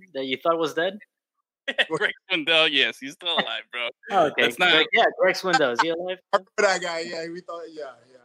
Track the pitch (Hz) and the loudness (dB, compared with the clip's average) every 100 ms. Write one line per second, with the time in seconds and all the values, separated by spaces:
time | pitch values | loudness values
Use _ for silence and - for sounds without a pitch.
0 | 190 139 135 127 170 165 160 156 180 208 | -12 -8 -4 -2 0 0 0 0 -2 -4
1 | - _ _ _ _ _ - 131 - 160 | -14 _ _ _ _ _ -8 -2 -2 0
2 | 208 - - 180 147 160 160 139 117 - | -2 -4 -6 -4 2 4 4 4 2 0
3 | 135 147 175 165 120 113 110 120 120 - | -12 -10 -6 -2 -2 -4 -8 -8 -8 -8
4 | - 196 151 - 143 165 180 160 156 226 | -2 2 2 4 0 2 2 4 2 4
5 | 175 - 185 - 185 170 135 120 165 165 | 2 4 0 0 -2 0 0 2 0 -2
6 | 180 185 _ 202 190 - 202 185 175 165 | -6 -10 _ -4 -2 0 2 2 -2 -6
7 | 170 165 165 175 175 170 165 156 139 120 | -6 -8 -10 -12 -12 -14 -12 -14 -14 -16
8 | _ - | _ -20